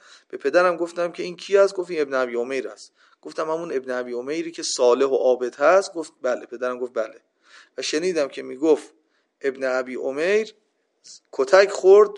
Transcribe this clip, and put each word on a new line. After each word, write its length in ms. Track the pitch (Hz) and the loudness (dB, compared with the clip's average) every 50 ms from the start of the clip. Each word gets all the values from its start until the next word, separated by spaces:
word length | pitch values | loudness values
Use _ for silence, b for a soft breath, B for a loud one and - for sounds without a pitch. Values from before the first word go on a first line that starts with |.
| B B B B B _ | B B B B B _
به 80 | - | -14
پدرم 400 | - - 139 143 175 180 180 170 | -6 -4 2 2 4 2 2 0
گفتم 340 | 165 175 170 170 175 175 170 | -2 -6 -6 -4 -6 -6 -6
که 120 | 170 170 175 | -6 -8 -10
این 120 | 180 175 | -10 -10
کی 220 | 170 - - 196 | -14 -4 2 4
است؟ 180 | 196 196 196 196 | 4 4 4 2
گفت 160 | 185 180 175 | -6 -8 -6
این 100 | 175 156 | -4 -4
ابن 120 | 147 135 135 | -4 -2 -2
ابی 220 | 131 127 120 117 | -2 -2 -2 -4
عمیر 320 | 117 120 131 135 131 107 | -6 -6 -4 -6 -6 -6
است. 240 | 104 104 - - - b b b b b b | -8 -14 -16 -20 -20 b b b b b b
گفتم 300 | _ 156 156 - 160 156 | _ -12 -8 -8 -6 -4
همون 200 | 160 165 170 170 131 | -6 -6 -6 -6 -6
ابن 180 | 131 123 127 | -6 -6 -6
ابی 220 | 127 123 123 123 120 | -6 -6 -6 -6 -8
عمیری 380 | 120 127 139 156 170 165 170 | -8 -8 -6 -8 -8 -8 -10
که 120 | 165 - 147 | -12 -10 -8
صالح 420 | - - - 127 123 120 131 139 | -8 -2 2 4 4 4 4 2
و 100 | 135 131 | 2 2
عابد 400 | 113 139 127 123 120 123 120 - | 2 2 2 2 2 -2 -6 -4
هست؟ 380 | - 139 160 180 196 190 - - | 0 2 4 4 4 2 -2 -8
گفت 200 | 170 151 - _ _ | -10 -12 -12 _ _
بله. 240 | - 123 120 104 - | -6 -4 -4 -4 -8
پدرم 340 | - 123 117 127 127 127 123 | -14 -10 -8 -6 -6 -6 -6
گفت 140 | 127 120 117 | -8 -6 -6
بله. 280 | 117 110 113 - - _ _ _ b b b b b b b b | -6 -6 -6 -10 -20 _ _ _ b b b b b b b b
و 40 | - | -10
شنیدم 460 | 131 - 151 151 175 185 175 156 139 | -8 -6 -4 -2 -2 -2 -2 -2 -4
که 160 | 131 - 143 131 | -4 -6 -12 -14
میگفت 500 | 131 131 127 151 160 147 113 - - _ _ _ _ _ _ _ _ _ _ | -14 -6 0 2 2 2 2 0 -8 _ _ _ _ _ _ _ _ _ _
ابن 220 | - 139 123 131 135 | -6 -6 -4 -4 -4
ابی 320 | 131 127 131 127 127 127 | -2 -2 -4 -4 -6 -8
عمیر 580 | 113 - 135 131 143 160 185 208 214 220 - - _ _ _ _ _ _ _ _ _ _ - - - _ _ | -8 -6 -6 -4 -4 -2 0 0 0 -2 -4 -10 _ _ _ _ _ _ _ _ _ _ -20 -20 -20 _ _
کتک 380 | - - 131 131 185 190 202 196 | -4 -2 2 4 6 6 6 4
خورد 440 | - - - 190 196 208 214 202 202 | 0 2 6 8 10 10 8 6 2